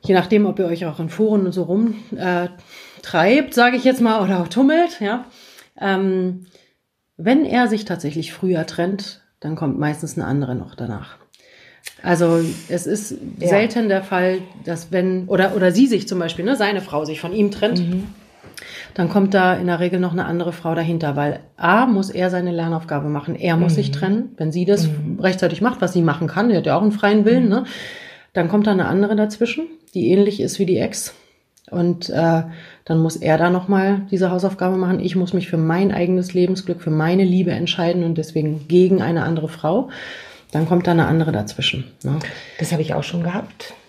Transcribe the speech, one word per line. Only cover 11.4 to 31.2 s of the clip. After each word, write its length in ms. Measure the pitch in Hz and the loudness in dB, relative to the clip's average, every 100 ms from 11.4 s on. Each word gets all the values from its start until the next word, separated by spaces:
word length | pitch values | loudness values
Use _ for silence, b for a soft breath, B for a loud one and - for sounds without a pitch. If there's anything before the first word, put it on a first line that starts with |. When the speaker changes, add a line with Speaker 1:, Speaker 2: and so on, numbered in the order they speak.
| B B B B B B | B B B B B B
Speaker 1:
Also 360 | - 175 170 165 165 165 - | 0 2 4 2 0 -6 -6
es 180 | 175 - | -6 -4
ist 280 | 208 - - - - | -6 -6 -12 -12 -4
Speaker 2:
Ja. 100 | 175 | 2
Speaker 1:
selten 400 | 196 226 226 220 | 2 2 0 0
der 140 | 190 | 0
Fall, 360 | 190 185 180 185 185 - | 0 0 0 0 -6 -14
dass 260 | - 165 - | -8 -8 -4
wenn, 320 | 185 185 185 185 | -2 0 -2 0
oder, 260 | 190 190 | 2 2
oder 160 | 202 185 | 2 2
sie 140 | 175 269 | 4 4
sich 220 | 208 - | 4 -2
zum 100 | 185 | -4
Beispiel, 260 | 170 - | -4 -4
ne, 120 | 190 269 | -2 0
seine 240 | 208 202 | 0 -2
Frau 240 | 190 147 | -4 -4
sich 160 | 151 156 | -4 -8
von 120 | 170 | -6
ihm 180 | 202 202 | 0 0
trennt, 300 | 202 208 180 | 2 0 0
Speaker 2:
Mhm. 260 | 170 185 202 - - _ - - B B B | -2 -4 -6 -14 -20 _ -20 -20 B B B
Speaker 1:
dann 140 | - 170 | -4 0
kommt 240 | 208 196 | 2 2
da 200 | 196 185 | 4 4
in 120 | 180 180 | 2 0
der 140 | 175 | 0
Regel 200 | 180 180 | 0 0
noch 120 | 180 | -2
eine 120 | 175 | -2
andere 280 | - 170 175 | -2 -2 -4
Frau 220 | 170 165 | -4 -4
dahinter, 420 | 165 165 170 160 143 | -2 -2 -2 -2 -2
weil 240 | 147 - - - | -2 -4 -12 -4
A, 300 | 170 202 254 | 2 4 4
muss 240 | 202 190 | 2 0
er 200 | - 180 | -2 -2
seine 220 | 180 180 | 0 -2
Lernaufgabe 560 | 170 165 165 165 147 147 | -2 -2 -4 -4 -4 -4
machen, 260 | 147 143 | -4 -6
er 220 | - 175 165 | -4 0 2
muss 180 | 170 | 2
sich 140 | 156 139 | 2 0
Speaker 2:
Mhm. 40 | |
Speaker 1:
trennen, 360 | 139 185 208 247 - | -2 0 0 -2 -4
wenn 140 | 160 | -4
sie 120 | 160 | -2
das 240 | 175 202 165 | 2 2 2
Speaker 2:
Mhm. 320 | 151 151 185 | -2 -6 -2
Speaker 1:
rechtzeitig 400 | 185 185 175 - | 0 2 0 0
macht, 200 | 226 247 | -2 0
was 120 | 175 | -2
sie 100 | 180 | 2
machen 240 | 160 147 156 | 2 2 -2
kann, 220 | 170 233 | 0 2
die 80 | 190 | 2
hat 100 | 151 | 2
ja 100 | 143 | 2
auch 60 | |
einen 100 | 208 | 2
freien 320 | 208 202 214 | 2 2 4
Willen, 200 | 208 247 | 4 4
Speaker 2:
Mhm. 40 | 240 | 4
Speaker 1:
ne? 140 | 214 262 B B B B B B | 2 0 B B B B B B
Dann 160 | - 170 | -2 0
kommt 180 | 208 208 | 2 2
da 60 | |
eine 140 | 196 135 | 2 2
andere 300 | 175 202 214 | 2 2 2
dazwischen, 500 | 208 208 233 - 330 - _ | 0 0 -2 -2 -8 -12 _
die 160 | 190 165 | -2 2
ähnlich 300 | 190 202 202 | 4 4 2
ist 180 | 135 - | -4 -2
wie 80 | 190 | 0
die 120 | 185 | 2
Ex. 360 | - - - - | 0 -4 -12 -14